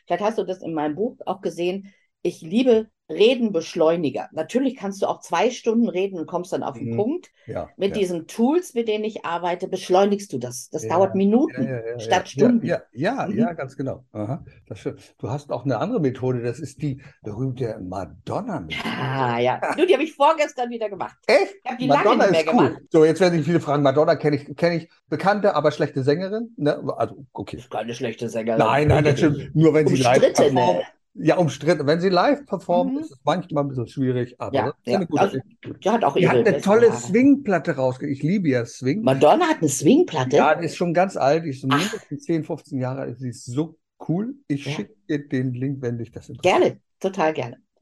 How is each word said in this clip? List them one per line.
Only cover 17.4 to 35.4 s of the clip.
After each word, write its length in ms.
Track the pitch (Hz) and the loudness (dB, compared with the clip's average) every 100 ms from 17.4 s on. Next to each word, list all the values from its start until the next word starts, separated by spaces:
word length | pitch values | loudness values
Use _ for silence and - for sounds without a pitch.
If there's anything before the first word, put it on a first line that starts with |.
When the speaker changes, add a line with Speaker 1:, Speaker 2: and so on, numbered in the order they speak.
| 135 131 117 110 | -6 -4 -8 -8
Speaker 2:
Madonna-Methode. 1040 | 92 95 87 78 - 139 233 160 80 - 226 | -10 -10 -10 -12 -8 -6 -6 -8 -8 -8 -6
Speaker 1:
Ah, 540 | - 131 135 127 120 | -6 -4 -2 -2 0
ja. 200 | 123 120 160 143 | 0 0 -4 0
Du, 100 | 370 | 2
die 80 | |
habe 100 | - | 2
ich 100 | - | 0
vorgestern 560 | - 285 320 294 - 240 | 2 2 2 -2 -4 -6
wieder 200 | 240 214 | -6 -8
gemacht. 280 | 185 - - - | -8 -12 -6 2
Speaker 2:
Echt? 300 | 269 381 - | 4 4 -4
Speaker 1:
Ich 80 | 247 | -12
hab 80 | 240 | -4
die 80 | 262 | 2
Speaker 2:
Madonna 380 | 285 208 240 208 | 4 4 4 4
Speaker 1:
lange 60 | |
nicht 0 | |
mehr 100 | 165 | 4
Speaker 2:
ist 120 | 156 | 2
cool. 160 | 226 135 | 2 2
Speaker 1:
gemacht. 120 | - - | 0 0
Speaker 2:
So, 120 | 160 | 6
jetzt 160 | 156 156 | 6 6
werden 140 | 180 170 | 2 2
sich 80 | 143 | 2
viele 140 | 170 | 0
fragen: 240 | - 147 | 0 2
Madonna 320 | 139 139 160 156 | 4 4 2 2
kenn 180 | 151 | 0
ich, 220 | 143 - 147 | -2 -6 -2
kenn 180 | 170 | 0
ich, 160 | 170 165 _ _ | 0 -6 _ _
bekannte, 460 | 151 180 208 202 156 | -2 0 2 2 2
aber 160 | 147 | 0
schlechte 320 | 147 151 143 | 0 -4 0
Sängerin, 500 | 131 156 190 214 233 - | 0 0 -2 -8 -10 -4
ne? 240 | 143 151 135 - | -2 -2 -6 -4
Also, 280 | 117 98 - | -6 -6 -16
okay. 240 | - 101 - | -14 -12 -14
Speaker 1:
Ist 120 | - | -10
keine 220 | 110 113 | -10 -8
schlechte 360 | 120 123 107 117 | -8 -8 -6 -8
Sängerin. 300 | 113 113 113 | -4 -2 2
Speaker 2:
Nein, 280 | 110 135 151 | 2 4 4
nein, 140 | 151 | 4
Speaker 1:
Wirklich 180 | 147 135 | 4 4
Speaker 2:
natürlich. 320 | 160 143 - 151 | 2 2 -2 4
Nur 180 | 160 | 6
wenn 140 | 151 156 | 6 4
sie 80 | 131 | 4
live 220 | 123 131 | 4 6
Speaker 1:
Umstrittene. 340 | 131 - 151 127 | 4 4 4 4
Speaker 2:
performt. 300 | 120 180 - _ _ | 2 0 -4 _ _
Ja, 220 | 208 160 160 | -2 2 4
umstritten. 480 | 160 - 143 175 139 | 2 0 0 0 2
Wenn 120 | 170 | 2
sie 100 | 190 | 2
live 360 | 175 233 277 - | 2 2 0 -4
performt, 480 | 190 - 175 180 277 | -8 0 0 0 -4
Speaker 1:
Mhm. 40 | |
Speaker 2:
ist 100 | 320 | -8
es 80 | - | -6
manchmal 400 | - 175 - 143 143 | -2 -2 -2 -2 -2
ein 20 | |
bisschen 180 | 131 113 | -4 -8
schwierig, 520 | - 127 123 120 - | -2 -2 0 -4 -6
aber 180 | 110 139 | -4 -2
Speaker 1:
Ja, 80 | 110 | -2
Speaker 2:
das 80 | - - | -6 -2
ist 80 | |
Speaker 1:
ja. 40 | 226 | -2
Speaker 2:
eine 100 | 170 | 0
gute 160 | 147 | 0
Speaker 1:
Also, 140 | 196 | 0
Speaker 2:
Idee. 420 | 131 | -2